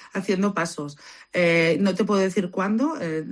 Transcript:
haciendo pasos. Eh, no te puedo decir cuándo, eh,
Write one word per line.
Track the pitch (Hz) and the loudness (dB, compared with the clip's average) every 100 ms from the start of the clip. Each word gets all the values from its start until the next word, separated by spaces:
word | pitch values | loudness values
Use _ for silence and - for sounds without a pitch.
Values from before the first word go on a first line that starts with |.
| - | -10
haciendo | 196 185 185 202 | -6 -2 0 0
pasos. | 196 170 - 147 - - - - | 0 -4 -6 -10 -12 -20 -20 -6
Eh, | 180 170 170 165 170 | 0 4 4 4 2
no | 196 180 | 2 2
te | |
puedo | 214 196 | 2 2
decir | 190 202 180 | 2 0 -2
cuándo, | 190 196 226 302 294 | -2 0 0 0 -2
eh, | 170 160 156 | -4 -4 -6